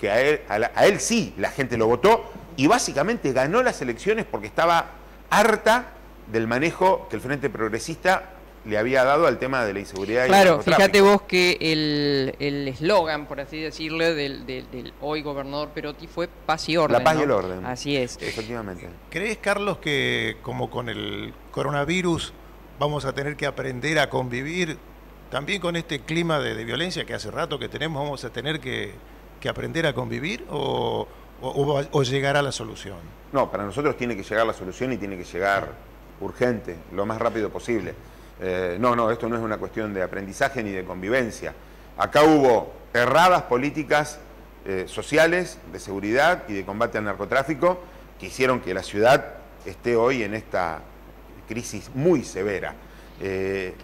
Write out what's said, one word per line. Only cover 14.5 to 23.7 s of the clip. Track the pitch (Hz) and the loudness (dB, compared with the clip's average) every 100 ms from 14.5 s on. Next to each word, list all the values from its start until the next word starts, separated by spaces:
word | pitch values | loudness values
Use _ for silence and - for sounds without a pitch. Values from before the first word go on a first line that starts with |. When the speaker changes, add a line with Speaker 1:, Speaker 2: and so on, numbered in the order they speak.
| 131 127 | -10 -10
Speaker 2:
del | 127 117 - | -12 -12 -10
hoy | 143 156 | -6 -6
gobernador | 147 139 139 143 147 | -6 -8 -6 -6 -6
Perotti | 156 147 139 160 | -8 -10 -10 -12
fue | - 175 - - | -8 -8 -6 -4
paz | 156 - | -2 0
y | 165 | 2
orden, | 151 120 | 4 4
Speaker 1:
La | |
paz | 156 | 4
y | 156 | 4
Speaker 2:
¿no? | |
Speaker 1:
el | 147 | 4
orden. | 107 92 92 113 | 2 0 -4 -6
Speaker 2:
Así | 127 143 | -8 -2
es. | 143 123 - | -2 -2 -4
Speaker 1:
Efectivamente. | 107 107 110 120 104 87 87 87 - | -8 -8 -8 -8 -8 -10 -14 -16 -10
Speaker 3:
¿Crees, | 165 214 214 | -6 -6 -4
Carlos, | 202 202 202 170 | -2 -2 -2 -4
que | 156 139 123 120 113 104 | -2 0 0 0 -2 -6
como | - 123 117 | -8 -6 -6
con | 120 123 | -6 -6
el | 104 104 104 107 - - | -6 -6 -8 -10 -14 -12
coronavirus | - 139 143 143 180 180 160 - - - - - - | -6 -2 -2 0 0 0 -2 -4 -12 -20 -20 -16 -6
vamos | 147 147 | -4 -2
a | 131 | -4
tener | 127 139 147 | -4 -6 -4
que | |
aprender | 143 - 135 | -6 -4 -6